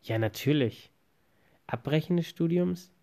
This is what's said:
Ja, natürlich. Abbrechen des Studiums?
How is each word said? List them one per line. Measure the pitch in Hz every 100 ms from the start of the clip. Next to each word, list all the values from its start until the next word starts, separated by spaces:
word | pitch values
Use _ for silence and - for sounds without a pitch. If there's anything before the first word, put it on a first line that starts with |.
Ja, | - 113
natürlich. | 110 - 135 151 120 - - _ _ _ _ _ _ _ -
Abbrechen | 123 - 151 160 175
des | 165
Studiums? | - 165 175 180 175 - _